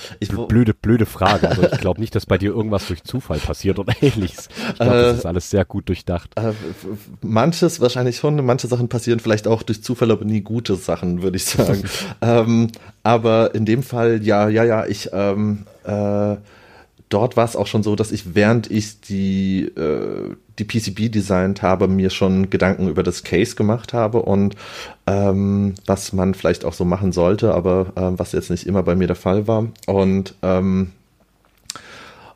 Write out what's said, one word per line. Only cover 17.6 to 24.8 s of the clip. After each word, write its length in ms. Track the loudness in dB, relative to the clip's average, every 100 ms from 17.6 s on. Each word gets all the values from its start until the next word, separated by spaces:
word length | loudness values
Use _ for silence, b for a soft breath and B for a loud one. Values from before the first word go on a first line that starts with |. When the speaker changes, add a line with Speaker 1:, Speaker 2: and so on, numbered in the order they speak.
| -2
Speaker 1:
schon 160 | 0
so, 120 | 0 0
dass 160 | -2
ich, 220 | -4 -2
während 380 | 2 4 4 0
ich 280 | -2 -4 -8
die, 640 | -6 -2 0 0 0 0
äh, 720 | -2 -2 -2 0 -2 -6 -8 -12 _ -8
die 60 |
P 160 | -4 -2
C 120 | -4
B 180 | -2 -2
designt 520 | 0 2 2 2 2
habe, 260 | 2 4 2
mir 220 | 2 0
schon 400 | 2 2 2 2
Gedanken 380 | 2 2 2 0
über 160 | 0
das 200 | -2 -4
Case 320 | -2 0 0 0
gemacht 380 | 0 0 -2
habe 300 | -2 0 0
und, 320 | 2 2 0 B B B